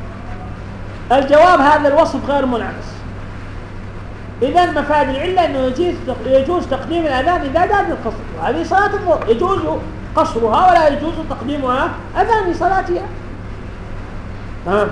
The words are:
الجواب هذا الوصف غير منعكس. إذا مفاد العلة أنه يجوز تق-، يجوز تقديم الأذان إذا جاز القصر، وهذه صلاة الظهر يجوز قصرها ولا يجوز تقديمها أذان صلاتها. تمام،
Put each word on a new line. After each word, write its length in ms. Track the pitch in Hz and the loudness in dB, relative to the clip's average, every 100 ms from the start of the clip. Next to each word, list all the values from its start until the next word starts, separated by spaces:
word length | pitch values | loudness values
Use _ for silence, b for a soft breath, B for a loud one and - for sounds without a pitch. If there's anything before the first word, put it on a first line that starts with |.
| - - - - - - - - - - - | -12 -12 -10 -10 -10 -10 -12 -12 -10 -8 2
الجواب 480 | 262 277 294 349 320 | 2 6 8 8 8
هذا 280 | 269 302 285 | 6 6 6
الوصف 420 | 285 302 269 - | 4 4 2 0
غير 160 | 285 262 | 0 2
منعكس. 460 | 233 - - - - - - - - - - - - - - - - - - | 0 -4 -8 -10 -10 -10 -10 -10 -10 -10 -10 -12 -12 -12 -12 -12 -12 -12 -4
إذا 280 | 262 339 349 | 2 4 4
مفاد 380 | 302 285 294 269 | 2 2 2 2
العلة 360 | 269 349 370 | 0 0 2
أنه 140 | 320 269 | 2 2
يجوز 360 | 254 254 349 294 262 | 0 0 -2 -2 -6
تق-، 200 | 240 254 | -6 2
يجوز 400 | 269 269 349 - | 2 4 0 -2
تقديم 400 | 262 - 339 320 | -4 -2 -2 0
الأذان 340 | 262 294 349 | 0 0 0
إذا 260 | 285 320 392 | 0 0 2
جاز 240 | 403 359 | 2 0
القصر، 320 | 302 220 - - - | -2 -6 -6 -8 -6
وهذه 240 | 170 302 | -2 -2
صلاة 240 | 311 370 403 | 0 2 2
الظهر 380 | 403 370 311 - | 0 0 0 2
يجوز 300 | 226 359 370 311 320 - - - - | 2 2 0 -2 -4 -6 -10 -4 -2
قصرها 540 | - 226 226 262 370 | 0 0 0 4 6
ولا 180 | 349 311 | 6 4
يجوز 260 | 277 320 320 302 | 2 -2 -4 -6
تقديمها 580 | 262 233 294 254 262 339 - - - | -6 -4 -2 -2 0 -2 -4 -4 -2
أذان 380 | 415 440 370 | 2 2 2
صلاتها. 480 | 294 359 381 349 349 403 - - - - - - - - - - - - - - - 170 | 0 0 0 0 -4 -4 -10 -10 -10 -10 -10 -10 -12 -10 -10 -10 -10 -10 -10 -10 -8 -2
تمام، 220 | 202 202 | 0 0